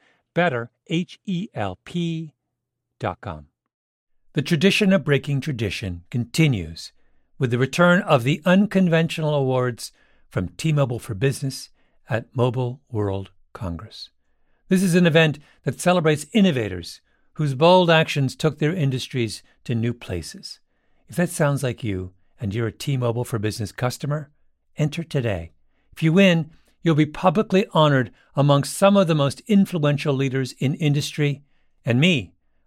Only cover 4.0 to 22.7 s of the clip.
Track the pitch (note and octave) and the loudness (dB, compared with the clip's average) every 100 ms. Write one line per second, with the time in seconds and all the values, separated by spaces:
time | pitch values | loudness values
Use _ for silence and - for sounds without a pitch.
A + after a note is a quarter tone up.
4 | _ _ _ - - E3 G3 - G3 F#3+ | _ _ _ -6 -2 2 2 2 2 2
5 | C3+ C#3 C#3 C#3 D#3 A#2 G#2 - G2+ F2 | 2 0 0 -4 -4 -4 -4 -4 -8 -10
6 | - B2 A#2 - D#3 A2 D#2+ E2 - _ | -8 -6 -4 2 2 2 -4 -12 -18 _
7 | _ _ _ - C3 A#2+ C3+ - F3 F3 | _ _ _ -4 -2 0 0 2 4 4
8 | G#3 C#3 A#2+ D#3+ F#3 F#3 G#3 F#3+ F3+ D#3+ | 2 2 2 -2 2 4 4 2 2 2
9 | E3 - D#3 D3 C3 B2+ B2 A2+ - _ | 0 -4 -2 -2 0 0 -2 -4 -14 _
10 | _ _ _ A#2 F2+ - D#3+ D3 B2+ A#2 | _ _ _ -6 -6 -4 -2 0 0 -4
11 | - F#2+ C3+ - C3+ - - _ _ _ | -8 -2 -2 -2 -6 -8 -18 _ _ _
12 | - A2+ - - B2+ B2 B2 B2+ - A2 | -6 -6 -4 -2 0 0 -4 -6 -10 -4
13 | G2+ G2 F#2+ _ _ - F#2 E2 G#2+ - | -4 -4 -10 _ _ -12 -10 -10 -12 -20
14 | - _ _ _ _ _ - F#3+ F#3+ F3+ | -20 _ _ _ _ _ -2 0 4 4
15 | F3 D#3 D#3 - _ _ - - F3 F3+ | 4 6 4 0 _ _ -8 -2 0 2
16 | D#3 D3+ - A3+ F#3+ C3 G#2 F#2 E2+ - | 2 0 0 2 4 2 -4 -6 -12 -16
17 | _ _ _ - D3 C3 E3 F#3 E3+ D#3+ | _ _ _ -6 -4 4 6 6 6 4
18 | D#3 D3+ C3 - D#3+ - D3 F#3 C#3 B2+ | 2 0 -2 0 -2 0 -2 0 -2 -2
19 | - C3 A2+ - _ _ - A#2 A#2 A#2+ | -6 -4 -4 -6 _ _ -6 -2 -2 -4
20 | - F2 - - - - _ _ _ _ | -8 -8 -8 -16 -18 -20 _ _ _ _
21 | _ - F3 - D3 C3+ B2+ A#2 A2 F#2+ | _ -4 -4 0 0 0 -4 -4 -6 -6
22 | F#2 _ _ - G#2 G#2+ A2+ | -8 _ _ -10 -6 -4 -4